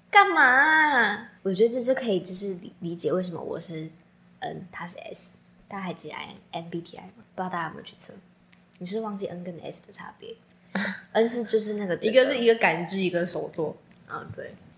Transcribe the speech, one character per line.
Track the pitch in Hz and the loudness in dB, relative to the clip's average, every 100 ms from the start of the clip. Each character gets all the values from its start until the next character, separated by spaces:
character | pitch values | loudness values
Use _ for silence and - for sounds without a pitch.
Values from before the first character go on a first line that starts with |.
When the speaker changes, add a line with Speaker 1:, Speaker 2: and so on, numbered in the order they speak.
| _ | _
Speaker 1:
干 | 415 392 | 6 6
嘛 | 330 | 6
啊？ | 262 247 302 311 302 262 214 208 233 - | 6 8 6 6 6 4 2 0 -8 -6
我 | 190 | -2
觉 | 185 226 | 4 4
得 | |
这 | 254 | 2
就 | 240 262 | 0 0
可 | 240 | 2
以 | 185 | 0
就 | 170 | -2
是 | 185 202 180 | -6 -6 -8
理-， | - - | -12 -10
理 | 170 170 | -8 -4
解 | 151 | 0
为 | 175 | 0
什 | 180 | -2
么 | 160 | -6
我 | - 151 | -8 -8
是 | 165 160 160 - _ _ _ - | -8 -10 -12 -16 _ _ _ -12
N， | 151 156 180 | -10 -10 -12
他 | - 170 | -12 -12
是 | - | -12
S。 | - - - - _ _ - | -12 -10 -10 -12 _ _ -14
大 | 202 | -10
家 | 185 | -8
还 | |
记 | - 151 | -8 -10
得 | |
I-，M | - - - _ 170 170 | -12 -12 -16 _ -10 -8
B | 170 | -10
T | 170 - | -10 -16
I | 185 - | -18 -20
吗？ | - | -14
不 | - | -8
知 | |
道 | 185 | -6
大 | 180 | -4
家 | 160 | -6
有 | |
没 | - | -8
有 | |
去 | - - | -14 -12
测？ | - - - _ _ _ _ - | -12 -14 -20 _ _ _ _ -12
你 | 180 | -6
是 | 214 | -6
忘 | 220 202 | -6 -6
记 | 190 | -8
N | 175 | -8
跟 | 180 165 | -10 -10
S | - - - | -10 -12 -12
的 | |
差 | 202 - - | -14 -14 -16
别？ | - - _ _ _ | -16 -16 _ _ _
<laughs> | 190 196 - - | -4 -4 -6 -2
N | 208 233 | 2 2
是 | 240 220 | 0 0
就 | 220 | 0
是 | 208 208 | 0 -2
那 | 196 | -2
个 | 165 | 0
整 | 214 | 4
个 | 254 | 6
Speaker 2:
一 | |
个 | 262 | 6
是 | 269 | 4
一 | 233 | 4
个 | 226 | 6
感 | 185 165 170 | 4 2 -2
知， | 190 | 0
一 | 185 | 0
个 | 170 175 | 0 -2
手 | 160 156 | -4 -6
作。 | 160 156 - _ - - | -4 -4 -6 _ -20 -14
Speaker 1:
嗯， | - - - | -12 -12 -12
对。 | - - - | -14 -16 -20